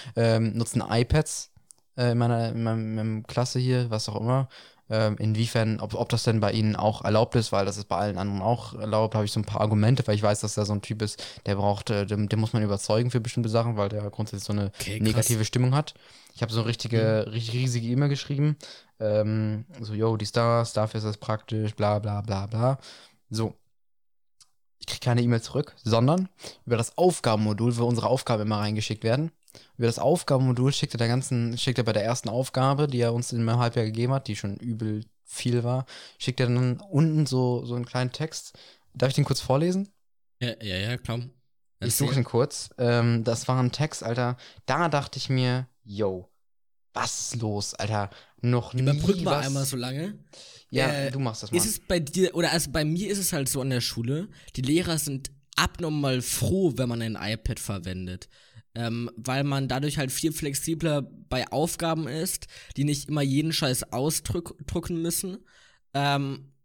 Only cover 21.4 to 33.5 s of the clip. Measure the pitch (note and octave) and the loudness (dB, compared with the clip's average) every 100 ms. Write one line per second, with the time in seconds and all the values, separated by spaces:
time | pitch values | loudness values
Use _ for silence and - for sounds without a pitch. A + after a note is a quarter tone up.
21.4 | - A2 G#2+ - G#2 G#2 G#2+ G#2 G2+ G2 | -2 -2 -2 0 2 2 0 -4 -2 -4
22.4 | G2+ A2+ B2 C3+ - - - _ - A2 | -2 0 2 0 -6 -20 -20 _ -8 -4
23.4 | A2 - _ _ _ _ _ _ _ _ | -4 -6 _ _ _ _ _ _ _ _
24.4 | _ _ _ - - - B2+ A#2+ A#2+ A2+ | _ _ _ -16 -10 -4 0 2 4 2
25.4 | - C3 - - A2 A2+ B2+ F#3 F#3+ - | 0 -4 -4 -4 2 4 6 4 0 -8
26.4 | - - - A2+ A#2 - F3+ - A#2+ G#2+ | -18 -12 -2 0 0 2 2 4 2 2
27.4 | G#2+ G#2 A#2+ A#2+ A#2+ A2+ G#2 B2+ - A2 | 2 2 0 2 2 2 2 0 2 0
28.4 | G#2 G#2 G#2 G#2+ - G#2+ A2+ C3 D#3+ - | 0 0 0 -2 -4 -2 0 0 -2 -8
29.4 | _ - - - A#2 - C3+ F3 - C3 | _ -20 -16 -2 0 2 2 2 2 2
30.4 | B2+ A#2+ C3 - D3 A#2+ A#2 B2+ - B2 | 4 2 2 0 -2 0 0 0 0 0
31.4 | A#2 A#2 C3+ B2+ A2 G#2+ A2 B2 G#2+ A#2+ | 0 -2 -2 0 2 2 0 -2 -2 -2
32.4 | C3 C3 C3 C#3 D3 B2 A#2 A#2 - A#2 | -2 2 2 2 0 2 2 0 -2 0
33.4 | A2+ | 2